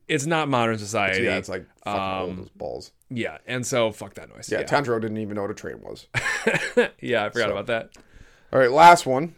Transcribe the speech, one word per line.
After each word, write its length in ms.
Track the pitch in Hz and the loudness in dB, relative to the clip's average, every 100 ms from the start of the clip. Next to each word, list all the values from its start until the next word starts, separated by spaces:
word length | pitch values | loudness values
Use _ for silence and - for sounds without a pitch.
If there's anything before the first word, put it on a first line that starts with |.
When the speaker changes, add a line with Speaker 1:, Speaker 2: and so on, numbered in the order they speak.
| - | -4
Speaker 1:
It's 180 | 156 143 | -4 -2
not 220 | 165 147 | -2 0
modern 280 | 131 113 110 | 0 0 -2
society. 440 | 104 110 98 95 | -4 -2 0 0
Speaker 2:
Yeah, 120 | 104 95 | 0 -4
it's 120 | 92 | -6
like, 180 | 92 85 _ | -10 -12 _
fucking 160 | - 101 | -6 -4
Speaker 1:
Um, 200 | 95 95 92 | -4 -4 -6
Speaker 2:
old 80 | 92 | -8
as 80 | - | -14
balls. 420 | - 76 64 - _ - | -14 -12 -12 -14 _ -12
Speaker 1:
yeah, 280 | 120 98 78 - | -8 -8 -8 -10
and 180 | 123 | -8
so 280 | 120 127 113 | -4 0 0
fuck 220 | 101 98 | -2 -16
that 140 | - 82 | -16 -20
noise. 220 | 55 - | -16 -6
Speaker 2:
Yeah, 100 | - | -4
Speaker 1:
Yeah. 60 | - | 0
Speaker 2:
Tanjiro 340 | 139 143 117 | 0 0 -2
didn't 180 | 110 110 | -2 -6
even 180 | 107 104 | -6 -6
know 60 | |
what 80 | 101 | -6
a 20 | |
train 260 | 107 - 58 | -8 -12 -14
was. 280 | 50 52 - | -16 -18 -10
Speaker 1:
<laughs> 800 | - - - - 185 - - 226 - | -8 -4 -4 -2 -2 -2 0 0 -2
Yeah, 240 | 127 117 104 | -2 -2 0
I 40 | |
forgot 160 | 117 107 | -2 -2
Speaker 2:
So. 60 | |
Speaker 1:
about 140 | 98 107 | -2 -2
that. 220 | 113 113 - - - - - - | -4 -6 -18 -20 -20 -20 -20 -2
Speaker 2:
All 60 | - | 4
right, 120 | 123 | 4
last 340 | 139 170 170 - | 10 10 10 6
one. 280 | 131 165 | -2 -2